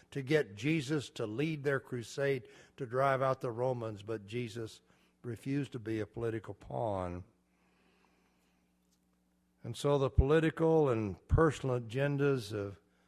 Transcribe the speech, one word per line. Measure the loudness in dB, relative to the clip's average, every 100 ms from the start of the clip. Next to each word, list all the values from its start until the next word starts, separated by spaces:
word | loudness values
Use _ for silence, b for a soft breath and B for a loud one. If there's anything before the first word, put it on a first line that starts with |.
| _
to | -8
get | 2 2 2 -2
Jesus | 0 0 0 -2 -4
to | -6 -4
lead | -2 -4 -2
their | -2 -2
crusade | -2 -8 -8 -2 0 0 -6 B B -12
to | -2
drive | 2 4 4
out | 2 0
the | -4
Romans, | -2 0 -2 -4 -8
but | -6 -8 -6
Jesus | -8 -6 -8 -12 -14 b b b _
refused | -10 -8 -4 -4 -4
to | -6
be | -4 -4
a | -4
political | -4 -4 -4 -8 -12
pawn. | -8 -4 -2 -2 -4 -6 -10 _ _ b b b b b b b b b b b _ _ _ _ _ _ _ _ _ _
And | -12 -2
so | 2 2
the | 4
political | 4 6 6 4 2 4 6 4
and | 2 0 -4 2
personal | 4 4 2 -2 -2
agendas | -2 -2 0 2 2 0 -2
of | -6 -6 -10 _ b